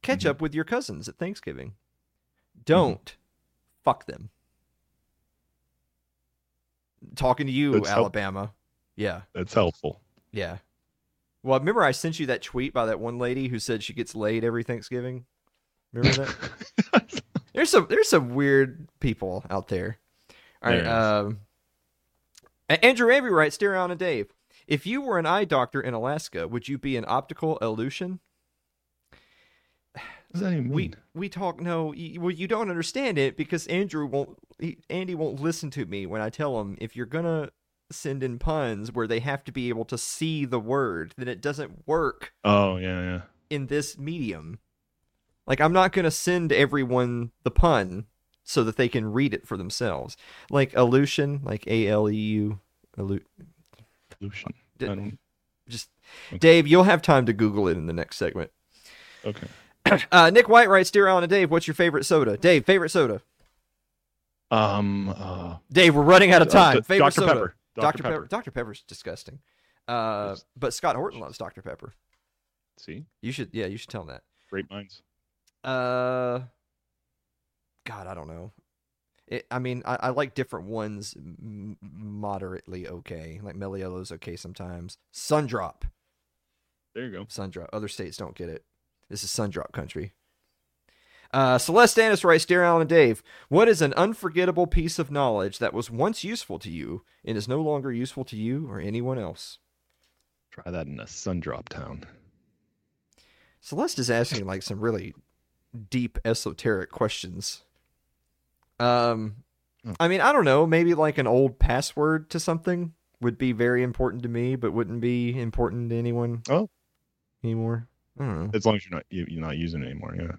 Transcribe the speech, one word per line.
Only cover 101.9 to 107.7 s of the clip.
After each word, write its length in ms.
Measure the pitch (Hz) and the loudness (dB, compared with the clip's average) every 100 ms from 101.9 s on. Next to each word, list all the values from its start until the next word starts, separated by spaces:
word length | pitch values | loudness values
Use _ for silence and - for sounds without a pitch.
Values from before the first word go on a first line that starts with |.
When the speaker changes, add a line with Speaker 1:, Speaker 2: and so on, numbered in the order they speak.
| 73 - - _ _ _ _ _ _ _ _ _ _ _ _ _ _ | -14 -18 -20 _ _ _ _ _ _ _ _ _ _ _ _ _ _
Speaker 1:
Celeste 380 | - 147 311 - | -12 -6 -4 -4
is 100 | 123 | 0
asking, 340 | 117 120 127 95 | 0 0 -2 -6
like, 160 | 95 | -8
some 160 | - 98 | -8 -4
really 340 | 113 110 92 - _ _ _ _ _ 120 101 | -2 -4 -8 -16 _ _ _ _ _ -20 -8
deep 300 | 127 120 - | -4 -4 -4
esoteric 680 | 113 113 110 - 127 101 92 | -2 -2 -4 -4 -2 -2 -4
questions. 720 | - 110 - 90 87 - - _ | -4 -4 -4 -12 -10 -12 -12 _